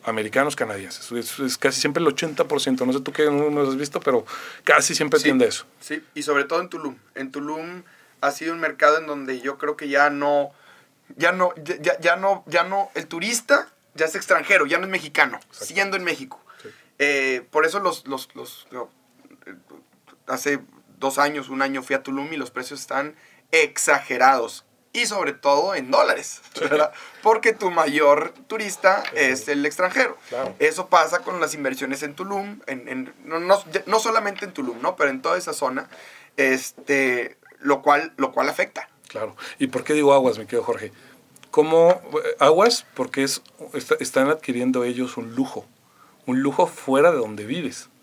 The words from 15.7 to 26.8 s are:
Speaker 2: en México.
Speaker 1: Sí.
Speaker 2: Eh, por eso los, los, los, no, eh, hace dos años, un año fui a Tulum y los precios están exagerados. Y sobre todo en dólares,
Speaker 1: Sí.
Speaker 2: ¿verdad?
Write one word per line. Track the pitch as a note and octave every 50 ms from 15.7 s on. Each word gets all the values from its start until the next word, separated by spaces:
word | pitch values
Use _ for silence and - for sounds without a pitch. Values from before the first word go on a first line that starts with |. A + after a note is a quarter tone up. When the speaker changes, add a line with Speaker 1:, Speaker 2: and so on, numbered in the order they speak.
| D#3+ F#3+ G3 G3 F#3+
Speaker 2:
en | F#3+ F3+
México. | E3+ D#3 C#3 C3+ C3 - - _ _ - -
Speaker 1:
Sí. | - - - - _ _ _ _
Speaker 2:
Eh, | C#3+ C#3+ C#3+ C#3 C3+ C3+ C3 B2+ B2 _
por | - D#3 D#3
eso | D#3+ D#3+ G3+
los, | F#3+ C3+ A#2+ - -
los, | B2+ C#3 C3 - _ _
los, | - - - - - - _
no, | - B2+ A#2+ - _ _ _ _ _ _ _ - F2 _ _
eh, | - G2 F2+ _ _ D2+ D#2 _ _ _ _ _ _ - _ _
hace | - B2+ C3 - C#3+ C#3+ C3+ - - _ - _ _ _ _
dos | B2+ C3+ C3+
años, | D3 C#3+ D3 D3+ D3 C3 B2+
un | C3 C3 C#3
año | C#3 C#3 C3+
fui | C3 - C#3
a | C3+ C3
Tulum | - C3+ C#3 C#3 D3+
y | D#3+
los | D3+ C3 A#2+
precios | _ B2+ B2+ C3 C#3+ C3+
están | - - C3 C3+ C#3+ D3+ D3+ _ _ _ _ _ _ _ - E3 D3+ C#3+
exagerados. | - - - - C#3+ C3+ - - C3 B2 B2+ C3+ C3+ B2+ A#2 G#2+ - - _ _ _ _ _ _ _
Y | A3+ A#3+
sobre | G#3 G#3 G3 E3+ C#3 C3+
todo | - - C#3+ C#3 C#3+ E3 F#3+ G3
en | D#3+ C3 B2+
dólares, | C3+ - D3+ - - C3+ - - - - _ - -
Speaker 1:
Sí. | -
Speaker 2:
¿verdad? | D#3+ - C#3+ D3+